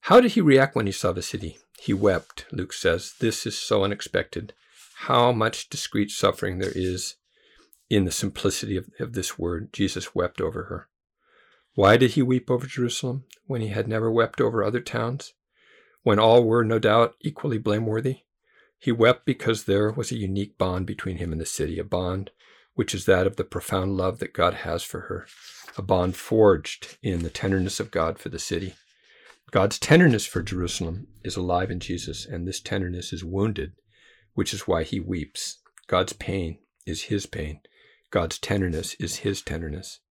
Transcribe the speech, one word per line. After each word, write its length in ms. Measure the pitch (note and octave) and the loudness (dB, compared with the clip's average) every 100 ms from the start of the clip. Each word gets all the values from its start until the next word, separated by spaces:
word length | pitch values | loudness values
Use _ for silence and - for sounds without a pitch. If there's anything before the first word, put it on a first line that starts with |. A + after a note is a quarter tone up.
How 180 | - G#3 | 8 8
did 120 | B3 | 8
he 80 | - | 4
react 360 | E3 C3+ C3+ - | 6 8 6 2
when 100 | G#2 | -2
he 60 | |
saw 180 | F#2+ G#2 | 0 -2
the 120 | F#2 | -2
city? 360 | - - F2+ - _ _ | -6 -8 -8 -14 _ _
"He 120 | - | -2
wept," 540 | G2 G2+ F#2 - - - | 2 4 2 -2 -18 -12
Luke 200 | - F2 | -8 -8
says. 420 | - F#2 E2+ - - | -2 0 0 -4 -4
This 280 | A2+ G#2+ - | -2 -2 -6
is 120 | - | -8
so 240 | - G#2+ | 0 0
unexpected. 720 | G2 G2+ - - F#2 - G#2 - _ _ - | 2 -2 -4 -4 -4 -8 -12 -18 _ _ -20
How 380 | - - A#2+ B2 | -18 0 4 4
much 360 | A#2 A2 - - | 4 0 -2 -10
discreet 440 | - - - G#2 | -10 -6 -2 -2
suffering 460 | - G2+ - G2 F#2 | 0 0 0 -4 -2
there 140 | F#2+ | -4
is 440 | - F#2 F#2 - - _ _ _ _ _ _ _ | -2 -4 -4 -8 -12 _ _ _ _ _ _ _
in 140 | G#2+ | 0
the 80 | F#2 | 2
simplicity 640 | - G#2 - G2+ - G#2+ F#2+ | -2 -6 -2 -2 -2 -4 -6
of, 120 | - _ | -6 _
of 120 | A#2+ | -8
this 280 | A2+ F2+ - | -6 -8 -6
word. 320 | E2+ E2+ A2 | -6 -6 -8
Jesus 420 | - G2 F2+ - | -2 -2 -2 -6
wept 260 | - F2 - | -2 -4 -2
over 240 | F2 G#2+ | -4 -4
her. 240 | G2 E2+ - _ _ _ _ _ _ _ _ | -10 -12 -14 _ _ _ _ _ _ _ _
Why 220 | - G2 A2+ | 4 6 8
did 160 | B2+ | 6
he 100 | - | 4
weep 260 | B2+ B2+ - | 2 2 0
over 200 | B2 C3 | -2 -2
Jerusalem 560 | - B2 - C3 C3 - _ | -4 -4 -2 -6 -8 -10 _
when 160 | _ C3 | _ -6
he 80 | A2 | -4
had 200 | G#2 G#2 | -4 -2
never 220 | A2 A2+ | 0 0
wept 300 | A2+ A#2 - | 2 2 2
over 220 | A#2 A2+ | 0 2
other 180 | G#2 A#2+ | 0 -2
towns, 540 | - A#2 A2+ C3+ - _ _ _ _ _ _ _ | -4 -4 -4 -6 -10 _ _ _ _ _ _ _
when 160 | - G#2 | 2 6
all 240 | A2+ A#2+ | 8 8
were, 200 | A#2 A#2 | 8 4
no 140 | A2 A2+ | 2 2
doubt, 380 | A2+ A2 A#2 - | 4 4 4 0
equally 380 | D#3+ D3+ D3 A2+ | -8 -6 -4 -2
blameworthy? 640 | G#2+ G#2 A2+ A2 C3 C3 _ _ _ _ _ _ | 0 0 0 -2 -4 -6 _ _ _ _ _ _
He 120 | - | -2
wept 340 | A#2 A2+ B2 - | 4 4 4 0
because 380 | C3 - A2 | -2 0 -2
there 260 | - G2 G#2 | 2 2 2
was 220 | A#2+ A#2 | -2 -6
a 40 | A#2 | -4
unique 400 | G2 F#2+ G2+ _ | -4 -4 -6 _
bond 300 | F#2 F#2 F2+ | -2 -2 -4
between 300 | G2 - F2+ | -6 -8 -6
him 160 | E2+ | -6
and 80 | D#2+ | -6
the 60 | D#2+ | -6
city, 340 | - D2+ D#2+ | -4 -4 -4
a 40 | |
bond 460 | F2 F2+ F2+ F#2+ G2 _ _ _ _ | -4 -4 -2 -4 -8 _ _ _ _
which 200 | - G#2+ | -6 -4
is 120 | G2 - | -4 2
that 200 | F#2 F#2 | 4 4
of 80 | |
the 80 | - | -2
profound 540 | G2 - - G2 F#2 G2 | -6 -6 -4 -4 -2 -2
love 240 | F#2 - | -2 -4
that 120 | - | -10
God 220 | - F2 | 0 0
has 300 | - - E2+ | 0 -6 -6
for 160 | - - | -6 -12
her, 260 | - F2+ - - - - - - | -10 -10 -10 -20 -20 -20 -18 -12
a 60 | |
bond 320 | G2 F#2 F2+ | 0 2 2
forged 840 | F2+ - A2 G#2+ F2 - - - - | -2 -2 6 8 6 0 -12 -16 -10
in 220 | A#2+ F2+ | -4 -4
the 60 | E2+ | -4
tenderness 500 | - G2 F#2+ F#2 - | -4 0 0 0 -4
of 100 | G#2+ | -4
God 300 | - D#2+ D#2+ | -2 -2 -4
for 80 | - | -10
the 100 | E2+ | -10
city. 360 | - E2+ F#2 - _ _ _ _ - - - | -6 -6 -6 -12 _ _ _ _ -20 -20 -2
God's 300 | - G2 - | 2 2 0
tenderness 460 | - D#3+ F3+ A2+ - | 6 8 8 6 0
for 180 | - | -4
Jerusalem 640 | - F#2 F2 - E2+ F2+ - - | -4 -4 -4 -4 -6 -6 -12 -14
is 100 | - | -10
alive 380 | F#2 F2+ F2 F#2+ | -6 0 0 0
in 80 | F2+ | -6
Jesus, 440 | - F2 - D#2 | -6 -8 -6 -12
and 220 | - E2+ F2+ | -10 -8 -8
this 140 | - | -8
tenderness 520 | - G2+ F2+ F2 F2 | -6 -4 -4 -6 -8
is 120 | E2 | -10
wounded, 480 | F2 F#2+ G#2 G2+ D2+ - _ _ _ _ _ | -6 -2 -2 -2 -8 -10 _ _ _ _ _
which 200 | - F#2+ | -4 -4
is 140 | G2 - | -4 -2
why 160 | E2+ | -2
he 160 | D#2+ G2 | 0 -4
weeps. 580 | F2 F#2 D2 - - - _ - _ | -4 -6 -6 -10 -12 -12 _ -20 _
God's 240 | F#2 F#2+ | 0 0
pain 480 | - - F#2+ E2+ E2 _ _ - | -4 -6 -4 -4 -8 _ _ -10
is 160 | D#2+ | -10
his 240 | - G#2 - | -4 -4 -4
pain. 360 | G2 D2+ D2+ _ _ _ _ _ | -10 -10 -10 _ _ _ _ _
God's 260 | - E2 - | -2 -2 -6
tenderness 560 | - G#2 F#2 D#2+ - | -2 0 0 -2 -6
is 220 | - - - | -8 -8 -4
his 260 | - G2 | -4 -4
tenderness. 560 | - D#2 E2 D2+ G2 - _ | -6 -8 -8 -10 -12 -20 _